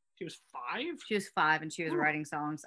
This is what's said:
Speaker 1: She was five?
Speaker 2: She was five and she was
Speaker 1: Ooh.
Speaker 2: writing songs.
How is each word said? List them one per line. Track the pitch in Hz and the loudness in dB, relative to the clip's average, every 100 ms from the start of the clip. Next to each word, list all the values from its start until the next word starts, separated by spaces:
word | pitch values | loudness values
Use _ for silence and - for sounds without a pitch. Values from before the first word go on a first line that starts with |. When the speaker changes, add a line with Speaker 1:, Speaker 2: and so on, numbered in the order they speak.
| _ - | _ -12
Speaker 1:
She | 170 | -10
was | - _ | -10 _
five? | - 123 190 320 311 - | -8 -4 -4 -4 -6 -2
Speaker 2:
She | |
was | 208 196 | -2 0
five | - 156 156 | 4 4 4
and | 156 | 0
she | - 160 | -2 0
was | |
Speaker 1:
Ooh. | 156 | 2
Speaker 2:
writing | 151 151 151 | 2 2 -2
songs. | 151 151 151 | -2 -2 -4